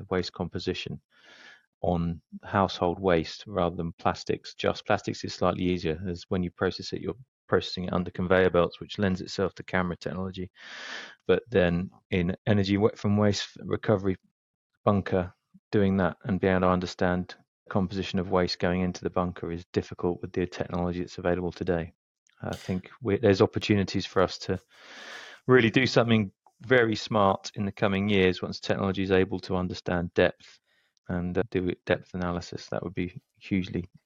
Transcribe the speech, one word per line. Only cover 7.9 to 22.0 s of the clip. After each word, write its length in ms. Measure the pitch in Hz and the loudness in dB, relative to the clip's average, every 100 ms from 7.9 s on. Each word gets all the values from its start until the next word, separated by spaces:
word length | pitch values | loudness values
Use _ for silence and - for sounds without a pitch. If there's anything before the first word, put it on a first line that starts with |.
under 160 | 90 87 | -2 -2
conveyor 400 | - 90 92 92 | -2 2 4 6
belts, 300 | 87 85 - | 4 2 0
which 180 | - - | -10 -2
lends 240 | 98 90 | 0 0
itself 320 | - - 92 | -4 -4 -4
to 100 | - | -4
camera 320 | - 92 90 82 | -4 -2 -2 -4
technology. 540 | - 85 95 95 90 _ - - - - - - - | -8 -8 -8 -8 -12 _ -20 -16 -14 -14 -16 -4 2
But 160 | 92 - | 2 4
then 400 | 95 90 87 95 _ - | 4 4 2 -2 _ -4
in 260 | 95 87 - - | 0 0 -2 2
energy 300 | 104 95 98 | 2 4 4
wa-, 180 | 107 - | 2 2
from 200 | 104 104 | 0 4
waste 340 | 104 101 - - | 4 2 -4 -10
recovery 540 | 92 95 - 104 95 90 _ _ _ _ _ _ | -6 -2 2 2 2 -4 _ _ _ _ _ _
bunker, 480 | 113 101 - 95 90 - _ _ - | 2 2 2 0 -2 -8 _ _ -2
doing 260 | 107 98 98 | 2 2 2
that 200 | 90 - | 0 -2
and 160 | - 92 | -4 0
being 140 | 95 | 2
able 80 | 92 | 2
to 80 | 90 | 2
understand 640 | 90 90 - 92 90 87 - _ _ - | 2 -2 -2 0 0 -4 -12 _ _ -4
composition 480 | 104 92 98 90 95 | -2 -2 -4 -4 -4
of 140 | 90 | 0
waste 260 | 92 87 - | 0 0 0
going 240 | 92 90 | -2 0
into 220 | 90 90 | -2 -4
the 80 | 87 | -4
bunker 400 | 95 90 - 85 | -2 -4 -4 -8
is 120 | 85 - | -8 -6
difficult 460 | 107 - - 90 87 | -4 -4 -4 -4 -4
with 100 | 92 | -6
the 140 | - 87 | -4 -4
technology 540 | - - 90 87 87 | -4 -6 -4 -4 -4
that's 180 | - - | -8 -6
available 320 | 90 87 90 | -2 -2 -2
today. 420 | - 92 85 82 - | -6 -4 -2 -4 -12